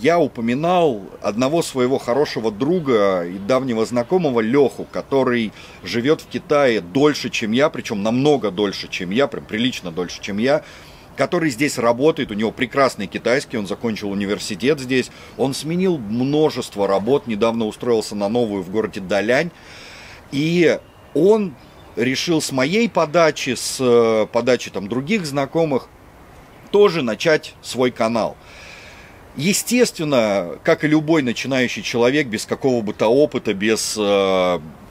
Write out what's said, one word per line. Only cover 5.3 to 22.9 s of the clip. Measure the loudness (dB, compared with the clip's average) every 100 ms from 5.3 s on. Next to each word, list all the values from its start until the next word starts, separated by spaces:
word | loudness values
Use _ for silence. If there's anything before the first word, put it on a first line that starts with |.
| 0 -2 -6 -18 -16
живёт | -6 -2 0 0
в | -2
Китае | -8 0 2 2 2
дольше, | -2 2 2 2 -4
чем | -4 -2
я, | 2 0
причём | 0 -6 -4
намного | -2 2 2 2 0
дольше, | 0 -2 -2 -8
чем | -8 -4
я, | 0 0
прям | -2 -8
прилично | -4 -4 -4 -8
дольше, | -6 -8 -8
чем | -8 -2
я, | 0 0 -2 -16 -20 -20 -12 -4
который | -2 0 -2
здесь | -2 -2 0
работает, | 2 2 2 2 -2
у |
него | -2 -2
прекрасный | -2 -2 0 0 0 -8
китайский, | -4 0 0 -2 -6
он | -6
закончил | -6 -4 -4 -4
университет | -4 -2 -4 -6 -4 0 0
здесь, | 0 -2 -2 -8 -14 -4
он | -2
сменил | -2 -4 -2 0 0
множество | -2 -2 0 2 2 0 -6 -2 0
работ, | 2 2 0 0
недавно | 0 0 0 -2
устроился | -4 0 0 0
на | -4 -2
новую | 0 0 -2
в | -4
городе | -2 -4 -4
Далянь, | -2 0 2 0 0 -8 -20 -20 -20 -20 -20 -20 -8
и | -4 0 4 4 2 -4 -20 -8
он | 0 4 4 0 -8 -18 -20 -12 -4
решил | -2 -2 -2 -2
с | -2
моей | -2 0 0
подачи, | 0